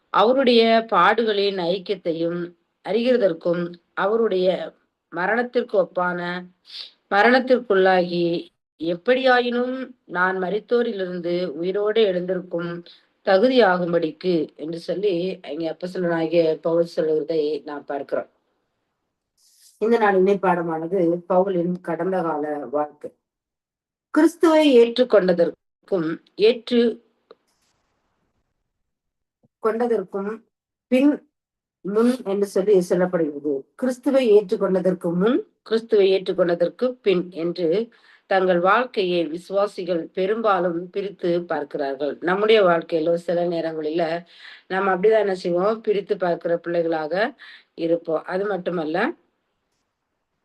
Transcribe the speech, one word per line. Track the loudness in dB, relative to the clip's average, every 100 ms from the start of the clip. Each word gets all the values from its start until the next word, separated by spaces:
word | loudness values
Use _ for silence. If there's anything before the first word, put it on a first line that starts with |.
| _
அவருடைய | 2 2 4 4 4 4 2 2
பாடுகளின் | 2 4 2 0 0 -2 -2
ஐக்கியத்தையும் | -2 -4 -4 -6 -4 -4 -4 -4 -8 -14 _ _
அறிகிறதற்கும் | -6 -2 0 2 2 0 -4 -4 -4 -10 _
அவருடைய | -4 -2 0 0 0 0 -2 -6 -16 _ _ _
மரணத்திற்கு | -6 -2 -2 -2 -4 -2 0
ஒப்பான, | 0 -2 -4 -4 -6 -8 -12 _ -20 -18 -18 _ -2
மரணத்திற்குள்ளாகி | 2 4 4 4 2 2 2 4 4 2 0 -2 -2 -8 _ _ -10
எப்படியாயினும் | -6 -4 0 2 4 2 0 -2 -4 -6 -10 -16
நான் | -10 -2 -2 -2
மரித்தோரிலிருந்து | -4 -6 -2 -2 -2 -4 -6 -6 -4 -4 -4
உயிரோடு | -6 -4 -2 0 2
எழுந்திருக்கும் | 2 0 -4 -6 -6 -8 -6 -10 -14 -20 _ _ 2
தகுதியாகும்படிக்கு" | 4 4 4 4 4 0 -2 -2 -4 -2 0 -2 -8
என்று | -10 -10
சொல்லி, | -6 -2 -2 -2 -4 -8 -10
இங்கே | -8 -6
அப்போஸ்தலனாகிய | -8 -8 -4 -2 0 0 2 2 0
பவுல் | 0 0
சொல்வதை | 0 -2 0 0 -2 -2 -2 -4
நாம் | -8 -12
பார்க்கிறோம். | -8 -8 -6 -6 -8 _ _ _ _ _ _ _ _ _ _ _ _ _ _ -4
இந்த | 0 4
நாள் | 4
இணைப்பாடமானது | 4 4 2 0 0 -2 -6 -4 0 0 0 0
பவுலின் | 0 2 0 -2 -4
கடந்த | -6 -6 -4 -2
கால | -2 -4 -6 -8 -6
வாழ்க்கை. | -6 -6 -8 -20 _ _ _ _ _ _ _ _ _ _
கிறிஸ்துவை | 2 2 4 4 6 6 6
ஏற்றுக்கொண்டதற்கும் | 6 2 4 4 4 2 0 -2 _ _ -4 -2 -2 -6 _
ஏற்று | 0 2 2 0 2 2 -2 _ _ _ _ _ _ _ _ _ _ _ _ _ _ _ _ _ _ _ _ _ _ _ _ _ _
கொண்டதற்கும் | -4 -2 -2 -2 -4 -8 -8 -10 _ _ _ _ -2
பின், | 2 2 0 _ _ _ _ _ _
முன் | -4 0 2 0
என்று | -2 -2 -2
சொல்லி | 0 4 4
சொல்லப்படுகிறது. | 4 0 0 0 -2 -4 -4 -4 -6
கிறிஸ்துவை | -6 -6 -4 0 2 6
ஏற்றுக்கொண்டதற்கு | 4 4 -2 0 0 0 -2 -2
முன், | 0 0 0 -4 _
கிறிஸ்துவை | -4 -4 0 2 4
ஏற்றுக்கொண்டதற்கு | 2 0 0 0 2 -2 -2 -4 -2
பின் | 0 0 -2
என்று | -6 -6 -2 0 0 -2 _ _ _ -2
தங்கள் | 0 2 2
வாழ்க்கையை | 2 2 0 -4 -2 -2 -4
விசுவாசிகள் | -6 -6 -2 -2 -4 -6 -6 -6
பெரும்பாலும் | -4 -2 0 0 0 0 -4 -8
பிரித்து | -8 -10 -6 -2 -2
பார்க்கிறார்கள். | -2 -6 -6 -6 -6 -4 -6 -4
நம்முடைய | -4 0 4 4
வாழ்க்கையில | 4 2 0 -2 0
சில | -2 -2 -2 -2
நேரங்களில | -4 -6 -6 -4 -2 -2 -4 -10 -20 -20 -20 -8
நம்ம | -4 -2
அப்படிதான் | 2 4 4
என்ன | 2
செய்வோம், | -2 -2 0 0 -2
பிரித்து | -2 -2 -2 -2
பார்க்கிற | -2 -2 -2 -4
பிள்ளைகளாக | -2 -2 -2 -2 -4 -2 -4 -6 -20 -20 _
இருப்போம். | -6 -2 -2 -2 -6
அது | -4 -6 -4
மட்டுமல்ல, | -4 -4 -4 -4 -2 -4 -6 _ _ _ _ _ _ _ _ _ _ _ _